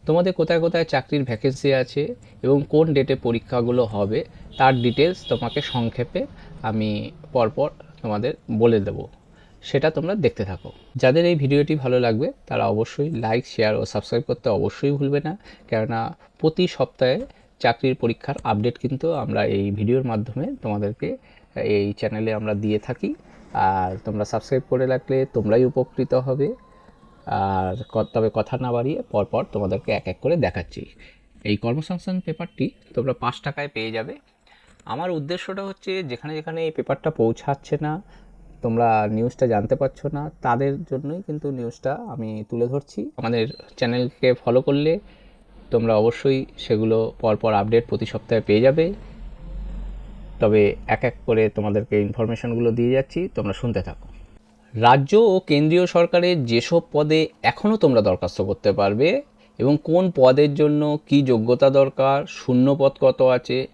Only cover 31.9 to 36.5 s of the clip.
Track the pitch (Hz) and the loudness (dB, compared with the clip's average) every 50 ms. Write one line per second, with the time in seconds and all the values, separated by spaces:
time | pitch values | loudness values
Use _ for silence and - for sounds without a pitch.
31.9 | 185 175 - 196 185 185 - - 160 - 175 175 _ - - - _ _ _ _ | -8 -8 -6 -6 -6 -6 -4 -6 -8 -8 -10 -12 _ -4 -6 -6 _ _ _ _
32.9 | - 123 113 135 123 - - 123 - - - 143 143 - 143 143 _ 113 110 113 | -6 -4 -2 -2 -4 -2 -4 -6 -6 -6 -10 -10 -8 -6 -8 -8 _ -6 -6 -6
33.9 | 110 113 113 127 277 294 _ _ _ _ _ _ _ _ _ _ - _ - - | -6 -6 -8 -8 -12 -16 _ _ _ _ _ _ _ _ _ _ -20 _ -12 -10
34.9 | - 135 170 185 180 156 139 143 175 180 - - 190 196 196 196 190 _ - 196 | -8 -6 -4 -4 -4 -4 -4 -6 -6 -8 -6 -8 -8 -8 -8 -10 -12 _ -8 -6
35.9 | 190 190 185 135 123 117 - 147 156 156 156 165 | -6 -6 -6 -8 -10 -10 -10 -10 -10 -8 -8 -8